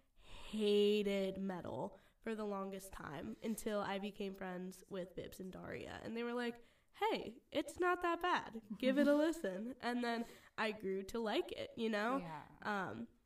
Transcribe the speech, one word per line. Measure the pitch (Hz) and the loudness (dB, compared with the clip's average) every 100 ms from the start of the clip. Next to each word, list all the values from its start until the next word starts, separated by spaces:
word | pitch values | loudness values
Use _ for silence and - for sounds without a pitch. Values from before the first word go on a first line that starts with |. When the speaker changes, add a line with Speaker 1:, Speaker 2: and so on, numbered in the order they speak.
| _ - | _ -20
Speaker 1:
hated | - - - 214 208 208 208 208 202 196 190 190 | -14 -12 -6 2 6 8 8 6 4 2 0 -2
metal | 196 180 - 113 190 - - _ | -4 -4 -4 -4 -6 -8 -20 _
for | 226 214 | -6 -4
the | 214 | -4
longest | 196 190 190 190 | -4 -4 -8 -10
time | - - 135 220 226 | -12 -8 -6 -6 -4
until | 226 208 220 208 | -4 -2 0 0
I | 196 196 | 0 -2
became | 202 190 196 196 | -4 -4 -6 -6
friends | 190 180 185 180 - | -6 -6 -6 -10 -8
with | 190 185 175 | -6 -6 -8
Bibbs | - - | -10 -8
and | 185 | -10
Daria. | 170 175 - - - | -10 -8 -8 -8 -8
And | - 226 | -6 -4
they | |
were | 240 | -2
like, | 240 240 240 - _ _ | -2 -2 -4 -12 _ _
"Hey, | - 440 330 - 226 - | 0 2 2 -2 -12 -4
it's | 294 - - | -2 0 2
not | 359 359 | 2 2
that | 349 339 | 2 2
bad. | 359 285 - 220 - 190 | 2 2 0 -8 -10 0
Give | 254 269 | 4 6
it | 285 | 8
a | 294 | 8
Speaker 2:
<laughs> | 320 | 6
Speaker 1:
listen." | 320 190 185 233 254 | 2 -2 -2 -6 -4
And | 233 247 | -2 0
then | 240 233 233 - - - | 0 0 -4 -10 -10 -2
I | 220 | -2
grew | 214 190 190 | 0 -2 -2
to | 190 233 | -2 -2
like | 220 277 - | 0 2 0
it, | - - - | -4 -6 -2
you | 226 | 0
know? | 208 220 269 | 2 2 0
Speaker 2:
Yeah. | 165 151 - - - 202 165 | -2 -8 -12 -8 -2 -2 -2
Speaker 1:
Um, | 233 233 _ | -4 -8 _